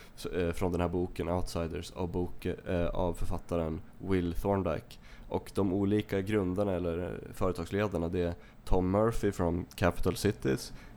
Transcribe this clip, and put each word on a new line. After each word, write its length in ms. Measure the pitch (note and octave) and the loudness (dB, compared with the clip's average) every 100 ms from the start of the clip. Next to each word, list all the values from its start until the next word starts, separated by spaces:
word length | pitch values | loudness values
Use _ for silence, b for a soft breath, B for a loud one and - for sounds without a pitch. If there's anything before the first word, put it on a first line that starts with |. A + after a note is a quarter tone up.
| B - | B -12
så, 140 | - | -4
eh, 220 | F2 E2+ | -2 0
från 200 | E2+ F#2 | 0 0
den 100 | F2 | 2
här 60 | F2 | 0
boken 420 | F2+ F2+ - E2+ | 0 -2 -4 -2
Outsiders 640 | F2+ F2 E2+ E2 E2+ E2 | 0 0 -2 -4 -4 -8
av 200 | - F2 | -6 -4
bok, 340 | F2+ F2+ - F2+ | -2 -2 -4 -4
eh, 420 | E2+ - F2+ E2+ | -4 -2 0 0
av 260 | - F2+ | 0 0
författaren 680 | F2 F2+ F2 - F2 D#2+ D#2+ - - | 0 0 0 0 0 0 -4 -8 -10
Will 360 | F#2 F#2+ F2 | 0 2 2
Thorndike. 640 | E2+ G2 G2 F2 D2+ - - b b b | 0 2 2 2 -2 -6 -16 b b b
Och 220 | F#2+ - - | -4 -2 0
de 180 | G2 | 2
olika 480 | G2 G2 G#2+ - G2 | 2 4 2 2 0
grundarna 500 | G2 G#2+ F#2 F2+ G2+ | 2 2 2 0 0
eller 480 | F2+ F2 E2+ F2 - - | 0 0 -2 -4 -6 -8
företagsledarna, 760 | - F#2 F2 E2 G2 G#2 F2 E2+ | 0 0 0 -2 0 0 0 0
det 120 | F#2 | 0
är 140 | F2 E2 b b - | 0 -2 b b 4
Tom 260 | F#2 F#2 | 4 6
Murphy 400 | G2+ A2 A#2 G#2 | 4 4 4 0
från 340 | G2 F2 E2+ - - | 2 0 0 -4 2
Capital 400 | F2 - F#2 F#2 | 2 4 0 2
Cities, 580 | G2+ - C3+ B2+ - B B | 0 2 -2 -2 -4 B B